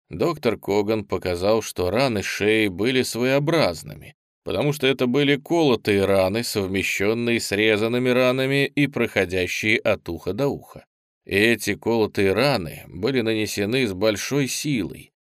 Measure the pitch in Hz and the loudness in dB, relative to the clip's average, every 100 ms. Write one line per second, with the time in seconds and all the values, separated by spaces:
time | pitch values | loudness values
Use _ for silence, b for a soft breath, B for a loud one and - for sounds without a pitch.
0 | _ 78 143 151 120 101 - 101 101 110 | _ -2 -2 0 -2 -2 0 0 2 -2
1 | 101 92 90 87 98 113 - - 90 104 | -2 -4 -2 -2 2 0 -2 -4 -2 0
2 | 139 107 90 - 101 110 107 87 113 131 | 0 0 -4 -2 2 4 2 0 0 0
3 | 123 113 123 135 147 165 110 82 - 50 | 0 -2 0 2 2 2 0 -2 -12 -16
4 | - - _ _ - 90 143 147 131 131 | -18 -20 _ _ -6 -2 -2 0 0 2
5 | 127 131 139 143 - 170 151 110 - 98 | 0 2 2 0 0 2 2 2 2 2
6 | 98 98 92 107 117 107 95 98 87 - | 4 4 2 0 -2 -2 -2 -2 -2 0
7 | 98 117 120 117 - 101 110 104 113 123 | 0 0 0 -2 0 2 4 4 2 0
8 | 127 123 127 131 131 139 139 - 139 120 | 2 2 2 0 0 0 0 0 0 0
9 | 113 113 92 92 90 - 110 110 110 92 | 0 0 0 0 -2 -2 0 0 2 -2
10 | - 82 - 98 143 82 - - - _ | -4 -8 -6 -2 -2 -4 -10 -20 -20 _
11 | _ _ - 98 110 113 - 95 107 117 | _ _ -4 2 2 2 -2 -4 -2 0
12 | 104 - 98 95 139 123 78 - - 87 | 0 2 2 2 2 0 -4 -12 -16 -6
13 | 107 131 110 110 104 - 101 127 120 92 | -2 0 0 -2 -2 -2 -2 0 0 2
14 | 110 101 - 139 131 - - 131 80 - | 0 0 -2 -2 -2 -4 -2 -2 -4 -8
15 | - _ _ | -18 _ _